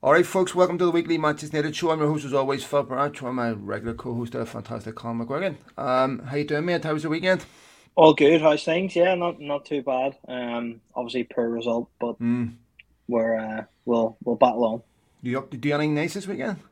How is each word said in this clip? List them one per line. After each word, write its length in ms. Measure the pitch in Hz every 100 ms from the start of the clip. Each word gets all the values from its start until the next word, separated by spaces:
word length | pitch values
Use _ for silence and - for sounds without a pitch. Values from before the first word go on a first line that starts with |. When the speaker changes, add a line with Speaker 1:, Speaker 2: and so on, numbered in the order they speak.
Speaker 1:
All 80 | 131
right, 140 | 156 175
folks, 260 | 196 185
welcome 260 | 175 180 175
to 60 |
the 60 | 175
weekly 260 | 170 165 165
Manchester 400 | 156 151 151 156
United 200 | 151 151
show. 160 | 170
I'm 80 | 156
your 80 | 151
host, 160 | 151
as 100 | 143
always, 300 | 139 135 135
Phil 180 | - 143
Barrett. 400 | 135 131 143 147
I'm 140 | 131 127
my 160 | 117
regular 420 | 107 101 104 113
co-host, 380 | 113 127 117 120
the 120 | 123
fantastic 520 | 117 113 104 117 101 110
Colin 280 | 117 117
McGuigan. 300 | 117 135 190 147 - -
Um, 400 | 131 127 131 135
how 200 | 123 143
you 60 |
doing, 200 | 147 151
mate? 180 | 165 175
How 100 | 151
was 120 | 156
the 40 | 156
weekend? 360 | 160 185 185 - - - - _
Speaker 2:
All 180 | - 160
good. 300 | 151 147 165
How's 220 | 156 151
things? 320 | - 165 190 180
Yeah, 180 | 175
not, 260 | 180 175 170
not 240 | 147 143
too 160 | - 147
bad. 340 | 127 127 135 139 -
Um, 540 | 123 123 120 117 117 _ -
obviously, 260 | 120 123
poor 260 | 120 - 117
result, 400 | 117 120 117 120 _
but 180 | 120 117
Speaker 1:
Mm. 360 | 117 120 117 117 _ _ - _ _
Speaker 2:
we're, 300 | 120 113 113
uh, 280 | 110 110 107 _
we'll, 320 | - 117 113 110
we'll 100 | -
battle 300 | 117 127 113
on. 180 | 117 113 - _ _ _
Speaker 1:
You 160 | 127 127
up 140 | -
to 40 | 127
do 160 | 143
anything 220 | 147 151
nice 200 | 147 165
this 120 | 196 175
weekend? 300 | 202 226 196 -